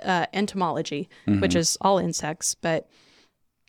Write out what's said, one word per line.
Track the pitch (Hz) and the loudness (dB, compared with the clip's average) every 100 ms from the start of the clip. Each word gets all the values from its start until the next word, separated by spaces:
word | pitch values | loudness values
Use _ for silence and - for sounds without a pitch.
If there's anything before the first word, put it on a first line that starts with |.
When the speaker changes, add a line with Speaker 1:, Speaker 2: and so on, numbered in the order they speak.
Speaker 1:
uh, | - 180 - | -2 0 0
entomology, | - 202 196 175 147 160 147 185 - - | -2 -2 -2 -2 -2 -4 -6 -8 -6 0
Speaker 2:
Mm-hmm. | 202 | 2
Speaker 1:
which | 190 170 | 2 2
is | 165 - | 0 0
all | 196 190 | 2 2
insects, | 170 - 151 165 - | 2 -2 -6 -4 -6
but | - 170 160 - _ _ _ _ _ _ _ | -4 -2 -2 -4 _ _ _ _ _ _ _